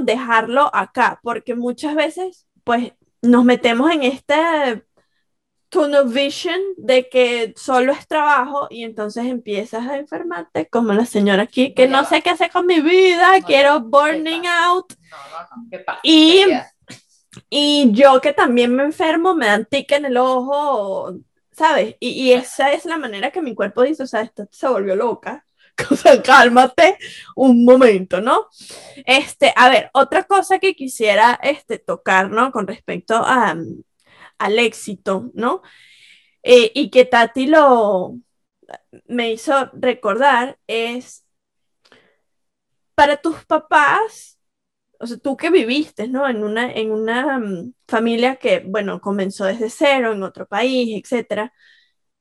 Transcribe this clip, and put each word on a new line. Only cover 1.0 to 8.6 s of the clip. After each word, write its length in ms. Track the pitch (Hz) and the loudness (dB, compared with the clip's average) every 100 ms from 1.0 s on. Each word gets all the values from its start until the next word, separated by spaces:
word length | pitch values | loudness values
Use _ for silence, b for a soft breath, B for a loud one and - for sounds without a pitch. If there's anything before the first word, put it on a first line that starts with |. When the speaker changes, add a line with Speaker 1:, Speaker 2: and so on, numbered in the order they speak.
| 220 - | -2 -2
Speaker 1:
porque 320 | 233 226 - 240 | -8 -8 -8 -8
muchas 400 | 240 240 302 302 | -8 -6 -6 -2
veces, 520 | 302 320 370 - _ _ | -4 -4 -12 -12 _ _
pues, 300 | - 240 226 - _ _ | -4 -4 -4 -12 _ _
nos 240 | 233 240 247 | 2 4 6
metemos 460 | 247 247 233 302 | 4 2 0 0
en 120 | 330 | 0
este 800 | 262 269 - 294 330 311 269 220 - _ _ _ _ _ _ _ _ | -2 -4 -2 0 0 0 -2 -6 -10 _ _ _ _ _ _ _ _
tunnel 360 | 330 294 285 269 | -2 2 2 2
vision 500 | 240 277 294 359 359 392 370 | 0 -2 -4 -6 -6 -6 -6
de 320 | 220 254 254 | 0 0 0
que 440 | 254 240 240 226 - | 0 0 0 -6 -8
solo 360 | - 254 254 | -4 0 0
es 140 | 285 - | -2 -4
trabajo 600 | 311 294 285 262 285 | -2 0 0 0 -6